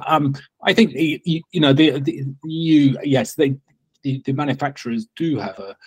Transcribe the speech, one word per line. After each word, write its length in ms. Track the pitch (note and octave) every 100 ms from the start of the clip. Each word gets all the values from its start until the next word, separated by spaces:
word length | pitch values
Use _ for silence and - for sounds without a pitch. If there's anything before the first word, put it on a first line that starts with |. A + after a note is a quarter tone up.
| -
um, 280 | D#3 C#3+ C#3 - _
I 100 | -
think, 200 | - A3
the, 280 | - D#3+ D#3
you, 180 | - D#3+ -
you 80 | F3
know, 120 | D3+
the, 260 | C#3 D#3 C3+
the 260 | C#3 - C3+ C3+ D#3+
E 60 |
U, 460 | D#3+ E3 D3+ C#3+ A#2+
yes, 320 | D3 C3+ A#2
they, 220 | - C#3+ C3+ _ _ _ _
the, 200 | C#3 C3
the 80 | -
manufacturers 760 | C#3 D3 C#3+ C#3+ C#3 B2 A#2 A2 -
do 220 | E3 C3
have 200 | F#2+ F#2+
a, 180 | G2 F#2+